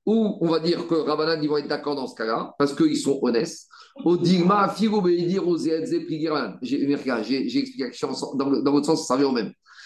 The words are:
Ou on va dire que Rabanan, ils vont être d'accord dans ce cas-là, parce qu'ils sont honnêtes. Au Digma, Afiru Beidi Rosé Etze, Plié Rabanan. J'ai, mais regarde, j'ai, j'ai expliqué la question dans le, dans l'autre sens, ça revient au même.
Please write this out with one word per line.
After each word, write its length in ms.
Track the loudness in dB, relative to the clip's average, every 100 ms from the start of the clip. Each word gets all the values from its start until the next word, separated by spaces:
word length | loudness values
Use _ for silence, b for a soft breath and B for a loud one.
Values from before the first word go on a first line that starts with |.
| 0
Ou 320 | 2 2 0
on 80 | 0
va 100 | 2
dire 280 | 0 -2 0
que 60 |
Rabanan, 480 | 0 0 0 0 0
ils 60 | 0
vont 100 | -2
être 120 | -2
d'accord 260 | -4 -4 -4
dans 100 | -6
ce 100 | -6
cas-là, 380 | -4 -2 -4 0
parce 160 | 0 4
qu'ils 220 | 2 2
sont 200 | 0 0
honnêtes. 360 | 2 2 0 -6 -20 B B B
Au 140 | 0 2
Digma, 460 | 4 4 4 4
Afiru 380 | 2 2 0 2
Beidi 380 | 2 2 2 0
Rosé 300 | 0 0 0
Etze, 340 | -2 -2 -4 -4
Plié 240 | -4 -2
Rabanan. 280 | -2 -4 -8
J'ai, 240 | -6 -2 0
mais 100 | 0
regarde, 280 | -2 -4
j'ai, 240 | -2 -2 -2
j'ai 120 | -2
expliqué 260 | -4 -6 -8
la 40 |
question 200 | -6 -6 -6 -6 -2
dans 140 | 0
le, 120 | 0
dans 120 | 2
l'autre 140 | 2 2
sens, 200 | 0 0
ça 60 |
revient 120 | 0 2
au 60 |
même. 220 | 0 -4 -10 _ B